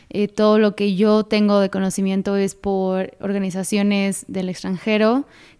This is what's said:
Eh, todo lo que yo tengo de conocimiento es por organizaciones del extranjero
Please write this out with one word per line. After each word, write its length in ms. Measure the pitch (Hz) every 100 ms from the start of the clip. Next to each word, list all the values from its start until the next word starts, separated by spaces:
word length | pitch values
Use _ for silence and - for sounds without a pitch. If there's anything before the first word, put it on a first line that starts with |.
| -
Eh, 180 | - 208
todo 320 | - 214 214
lo 160 | 214
que 220 | 208 202 185
yo 260 | 214 214
tengo 380 | 214 214 208 202
de 100 | 196
conocimiento 640 | 190 190 196 190 190 190
es 220 | 202 196 -
por 600 | 202 190 190 185 190 -
organizaciones 1040 | 202 202 190 185 185 208 202 202 196 190 -
del 220 | 196 185
extranjero 760 | 180 185 185 - 214 220 254 285 - -